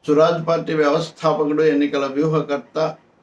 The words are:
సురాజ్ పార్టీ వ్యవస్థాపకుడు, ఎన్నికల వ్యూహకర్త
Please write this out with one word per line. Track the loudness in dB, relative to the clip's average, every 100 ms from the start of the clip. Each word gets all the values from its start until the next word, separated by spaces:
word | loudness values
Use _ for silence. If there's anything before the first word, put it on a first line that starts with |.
| 2
సురాజ్ | 4 4 2 -2
పార్టీ | -2 -2 0
వ్యవస్థాపకుడు, | 2 0 -4 -4 -2 0 0 2 2
ఎన్నికల | 2 0 -2 -4 -2
వ్యూహకర్త | 0 -2 -2 -6 -6 -4 -4 -6 _ _